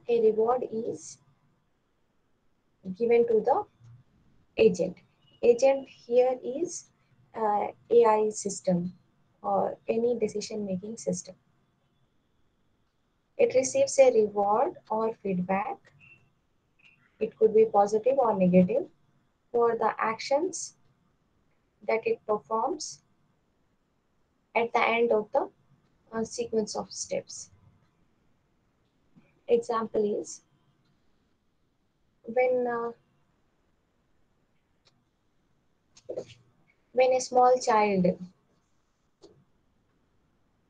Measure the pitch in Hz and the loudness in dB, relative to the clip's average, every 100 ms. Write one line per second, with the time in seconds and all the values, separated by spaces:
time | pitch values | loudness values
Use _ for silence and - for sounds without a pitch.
0 | - 233 214 208 226 247 - 220 - - | -2 2 2 2 0 0 -2 -6 -8 -10
1 | - - _ _ _ _ _ _ _ _ | -16 -20 _ _ _ _ _ _ _ _
2 | _ _ _ _ _ _ _ _ 190 185 | _ _ _ _ _ _ _ _ -14 -4
3 | 233 233 233 220 233 381 - _ - - | 2 2 4 2 2 0 -2 _ -20 -20
4 | _ _ _ _ _ - 220 180 180 - | _ _ _ _ _ 2 2 4 -4 -6
5 | _ _ _ _ 233 233 269 269 262 - | _ _ _ _ 2 4 4 2 -4 -18
6 | - 247 254 254 240 277 339 - - _ | 0 2 2 -2 -6 -6 -8 -10 -18 _
7 | _ _ _ - 214 208 208 - - 233 | _ _ _ -6 -2 -2 -4 -10 2 4
8 | 220 214 214 214 196 - - 175 180 - | 6 4 0 -4 -8 -6 -2 0 -2 -10
9 | _ _ _ _ 202 196 196 - - 226 | _ _ _ _ -4 -2 -2 -6 -4 -2
10 | 233 226 214 208 - 214 202 185 208 226 | -2 -2 -4 -4 -8 -8 -6 -6 -8 -8
11 | 185 180 - - _ _ _ _ _ _ | -6 -6 -10 -20 _ _ _ _ _ _
12 | _ _ _ _ _ _ _ _ _ _ | _ _ _ _ _ _ _ _ _ _
13 | _ _ _ - 240 254 262 269 277 - | _ _ _ 0 2 2 0 0 0 6
14 | 262 220 208 202 202 220 320 - - 220 | 6 6 2 0 0 2 0 -4 -6 -4
15 | 226 226 196 180 180 190 214 - _ _ | -4 -4 -6 -4 -2 -4 -4 -10 _ _
16 | - - _ _ _ _ _ _ _ _ | -20 -20 _ _ _ _ _ _ _ _
17 | _ _ 214 - 220 214 220 202 202 214 | _ _ -10 0 2 4 4 4 2 0
18 | 247 269 233 196 180 180 180 247 - _ | 0 0 0 2 4 6 4 0 -6 _
19 | _ _ _ _ _ 240 233 226 220 - | _ _ _ _ _ 0 0 2 -2 -2
20 | 214 220 - 277 370 - - - _ _ | -6 -6 -2 -2 -2 -6 -14 -18 _ _
21 | _ _ _ _ _ _ _ _ 214 220 | _ _ _ _ _ _ _ _ -6 -4
22 | - 233 - 208 - 220 254 302 - - | -2 -6 -4 -6 -4 -4 -4 -6 -10 -16
23 | _ _ _ _ _ _ _ _ _ _ | _ _ _ _ _ _ _ _ _ _
24 | _ _ _ _ _ 226 233 233 226 226 | _ _ _ _ _ -4 -2 0 0 0
25 | 233 214 214 277 381 _ _ _ _ _ | 2 0 0 -4 -4 _ _ _ _ _
26 | _ 226 226 - 233 220 208 214 185 - | _ -8 -8 -8 -4 -4 -4 -8 -12 -14
27 | - 185 - - - _ _ _ _ _ | -8 -8 -10 -18 -20 _ _ _ _ _
28 | _ _ _ _ _ _ _ _ _ _ | _ _ _ _ _ _ _ _ _ _
29 | _ _ _ _ - 240 233 226 220 214 | _ _ _ _ -2 -2 0 -4 -4 -2
30 | 208 233 - - _ _ _ _ _ _ | -2 -4 -8 -16 _ _ _ _ _ _
31 | _ _ _ _ _ _ _ _ _ _ | _ _ _ _ _ _ _ _ _ _
32 | _ _ - 240 254 254 240 233 233 233 | _ _ -6 0 2 0 -2 -4 -6 -10
33 | _ _ _ _ _ _ _ _ _ _ | _ _ _ _ _ _ _ _ _ _
34 | _ _ _ _ _ _ _ _ _ _ | _ _ _ _ _ _ _ _ _ _
35 | _ _ _ _ _ _ _ _ _ _ | _ _ _ _ _ _ _ _ _ _
36 | - - - - _ _ _ _ _ 240 | -16 -14 -14 -20 _ _ _ _ _ 0
37 | 254 254 - 247 247 254 247 214 208 190 | 2 2 0 4 4 4 2 2 2 2
38 | 180 - - _ _ _ _ _ _ _ | 0 -2 -12 _ _ _ _ _ _ _
39 | _ _ - _ _ _ _ _ _ _ | _ _ -20 _ _ _ _ _ _ _
40 | _ _ _ _ _ _ | _ _ _ _ _ _